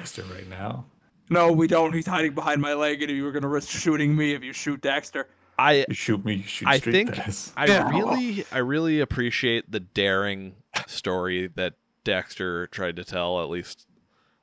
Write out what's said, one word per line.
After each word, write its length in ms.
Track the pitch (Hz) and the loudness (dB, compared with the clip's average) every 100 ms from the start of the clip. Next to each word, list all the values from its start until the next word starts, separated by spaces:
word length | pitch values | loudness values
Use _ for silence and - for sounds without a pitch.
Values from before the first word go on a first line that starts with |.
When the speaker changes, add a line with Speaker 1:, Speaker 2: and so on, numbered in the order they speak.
Speaker 1:
Daxter 280 | - - 92 | -4 -12 -12
right 140 | 92 92 | -12 -12
now. 360 | 92 101 127 - _ _ _ - | -10 -8 -10 -12 _ _ _ 0
Speaker 2:
No, 220 | 175 170 | 6 6
we 160 | 160 165 | 6 6
don't. 260 | 170 160 | 4 4
He's 120 | 165 160 | 0 -2
hiding 260 | 180 156 | 0 0
behind 280 | 143 156 147 | 0 0 0
my 120 | 143 | 0
leg, 280 | 147 151 147 | 2 0 0
and 100 | 147 | -2
you 120 | 139 | -2
were 80 | 143 | -2
gonna 160 | 143 139 | -4 -2
risk 220 | 143 - | -2 -4
shooting 460 | 151 175 151 147 151 | -4 0 2 4 4
me 180 | 151 | 2
if 100 | 143 | -2
you 100 | 127 | -6
shoot 280 | 135 147 143 | -8 -6 -2
Daxter. 440 | 139 143 - 143 131 _ _ - | 0 -2 -4 -8 -8 _ _ 2
Speaker 3:
I, 260 | 131 143 135 | 6 6 2
Speaker 1:
You 60 | |
shoot 300 | - - 104 101 | -2 0 0 0
me, 100 | 101 | -4
you 80 | |
shoot 240 | 98 - 139 | -4 -2 2
Speaker 3:
I 100 | 139 | 2
Speaker 1:
Street 140 | 117 | 4
Speaker 3:
think 200 | 180 226 | 2 2
Speaker 1:
Pass. 400 | - 104 98 - - | -4 -6 -8 -8 0
Speaker 3:
I 100 | 147 | 4
Speaker 2:
Yeah. 220 | 196 135 | 4 4
Speaker 3:
really, 540 | 156 226 254 247 202 - | 2 2 0 -2 -4 -4
I 60 | 131 | -2
really 400 | 127 147 165 151 | 0 0 2 2
appreciate 680 | 135 131 120 - 123 117 - | 0 0 -2 0 0 0 -2
the 80 | 104 | -8
daring 720 | 92 - 98 95 101 98 95 95 _ - - | -4 0 2 2 0 -4 -10 -16 _ -10 -8
story 600 | - 101 92 90 92 92 85 | -6 -2 -2 0 -2 -4 -4
that 180 | 90 - _ _ - | -6 -6 _ _ -2
Daxter 640 | 92 - - 92 87 87 | -2 -4 -6 -6 -4 -6
tried 260 | - 92 85 | -6 -6 -6
to 80 | 90 | -8
tell, 360 | 90 87 90 | -4 -2 -2
at 80 | 78 | -4
least 380 | 90 90 - _ _ _ _ _ _ | -6 -8 -16 _ _ _ _ _ _